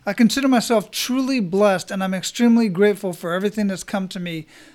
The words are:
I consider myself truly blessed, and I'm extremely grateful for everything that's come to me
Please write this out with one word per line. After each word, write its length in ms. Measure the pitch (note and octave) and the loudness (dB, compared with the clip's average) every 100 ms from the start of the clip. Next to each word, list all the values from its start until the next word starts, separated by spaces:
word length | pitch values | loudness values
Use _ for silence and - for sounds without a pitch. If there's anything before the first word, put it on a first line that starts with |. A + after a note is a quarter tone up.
| G#3 | -6
I 80 | |
consider 340 | G3 A#3 C4+ C4+ | 2 4 4 2
myself 420 | B3 - A3+ - | 2 2 0 0
truly 520 | - - B3+ C4 C4 | -6 -4 -2 0 -2
blessed, 500 | F3+ F#3+ G#3 F#3 - | -2 2 2 2 -2
and 100 | G3 | -6
I'm 120 | F#3+ | -4
extremely 560 | F#3+ - - A#3+ A3+ A3 | -4 -6 0 4 4 2
grateful 420 | F3 G#3 G3+ F#3+ | 2 2 2 -4
for 220 | E3 E3+ | -6 -6
everything 340 | F3+ G3+ G#3 G3+ | -2 -2 -2 -2
that's 160 | F#3+ | -4
come 240 | - G3+ F#3 | -6 -6 -6
to 140 | F#3+ | -8
me 260 | F3 D#3+ - - - | -8 -10 -12 -20 -20